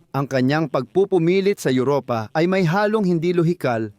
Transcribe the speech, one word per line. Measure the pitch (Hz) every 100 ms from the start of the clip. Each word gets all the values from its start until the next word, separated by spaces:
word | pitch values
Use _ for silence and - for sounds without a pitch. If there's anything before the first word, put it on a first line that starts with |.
| _ 139
ang | 135
kanyang | 131 127 151 156
pagpupumilit | 143 123 180 196 185 165 196 190 202
sa | 151
Europa | 131 123 143 131 117 107
ay | 156 175
may | 190
halong | 165 190 208 220
hindi | 185 170 170 175
lohikal | 165 170 131 113 110